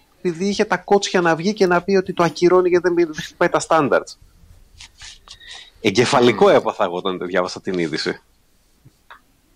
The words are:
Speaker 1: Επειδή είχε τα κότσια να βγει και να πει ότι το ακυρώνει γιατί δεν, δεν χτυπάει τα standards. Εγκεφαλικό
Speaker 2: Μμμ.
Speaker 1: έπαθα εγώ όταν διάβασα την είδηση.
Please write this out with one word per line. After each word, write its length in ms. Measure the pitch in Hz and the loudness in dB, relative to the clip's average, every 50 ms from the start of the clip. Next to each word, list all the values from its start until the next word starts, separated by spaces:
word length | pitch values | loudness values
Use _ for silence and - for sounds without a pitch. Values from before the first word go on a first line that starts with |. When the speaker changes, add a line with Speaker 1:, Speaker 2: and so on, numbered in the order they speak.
| _ _ _ _ | _ _ _ _
Speaker 1:
Επειδή 240 | _ 185 165 160 185 202 | _ -6 -4 -2 -4 -4
είχε 180 | 202 - 214 | -2 -2 -2
τα 120 | 214 185 175 | -2 -2 -6
κότσια 440 | - - 202 202 202 - - 196 | 0 0 0 2 2 0 -2 0
να 140 | 175 170 165 | 2 2 0
βγει 180 | 156 165 202 214 | 0 0 -4 0
και 120 | 208 196 180 | 0 0 2
να 140 | 180 175 | 2 0
πει 140 | 175 - 196 | 0 2 0
ότι 180 | 190 185 185 170 | 0 0 -2 -2
το 100 | - 175 | 0 0
ακυρώνει 460 | 165 - - 175 175 180 185 185 180 | -2 0 2 2 4 4 4 4 4
γιατί 240 | 170 175 170 180 175 | 2 2 2 2 0
δεν, 120 | 170 175 156 156 | 0 0 -2 -2
δεν 100 | 160 - | -12 -14
χτυπάει 260 | - - _ 175 175 | -14 -4 _ -2 0
τα 120 | - 156 - - | 0 -2 -2 0
standards. 480 | 170 160 147 120 95 80 - - - _ - _ _ _ - _ - - - _ _ - - - _ _ - - - - _ - - _ - - - - - - _ _ | 0 0 2 2 0 0 -2 -4 -18 _ -20 _ _ _ -20 _ -20 -20 -20 _ _ -20 -20 -20 _ _ -20 -20 -20 -20 _ -20 -20 _ -20 -20 -20 -20 -20 -20 _ _
Εγκεφαλικό 640 | - 110 98 107 120 - - 131 120 123 110 95 196 202 | -4 -2 0 2 0 2 2 4 4 4 4 4 4 6
Speaker 2:
Μμμ. 60 | 165 | 6
Speaker 1:
έπαθα 280 | 123 - 107 101 - 107 | 4 2 0 -4 -2 -4
εγώ 120 | 90 87 | -4 -4
όταν 240 | 90 87 95 92 90 | -4 -4 -4 -6 -4
διάβασα 400 | 85 87 90 92 90 90 - - | -8 -4 -2 -2 -2 -2 -6 -10
την 160 | _ - 92 90 | _ -6 -4 -4
είδηση. 400 | 85 78 69 - - 90 85 - _ _ _ _ _ _ _ _ _ _ _ _ _ - _ _ _ _ - - _ _ _ _ _ _ _ | -4 -4 -4 -4 -6 -6 -6 -8 _ _ _ _ _ _ _ _ _ _ _ _ _ -20 _ _ _ _ -20 -20 _ _ _ _ _ _ _